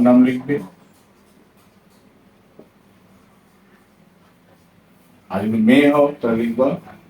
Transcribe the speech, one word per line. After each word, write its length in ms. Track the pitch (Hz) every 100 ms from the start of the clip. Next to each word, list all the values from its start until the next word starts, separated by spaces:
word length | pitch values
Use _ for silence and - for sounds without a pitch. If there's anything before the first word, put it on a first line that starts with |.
| 120
নাম 120 | 123 127
লিখবে। 280 | 127 135 143 92 _ _ _ _ _ _ _ _ _ _ _ _ _ _ _ _ _ _ - _ _ _ _ _ _ _ _ _ _ _ _ _ _ _ _ _ _ _ _ _ _ _ _ _ _ _
আর 80 | 101
যদি 160 | 107 113 110
মেয়ে 180 | 139 143
হও 140 | 147 143 -
তাহলে 180 | 117 113
লিখবা, 260 | 117 113 135 170 - -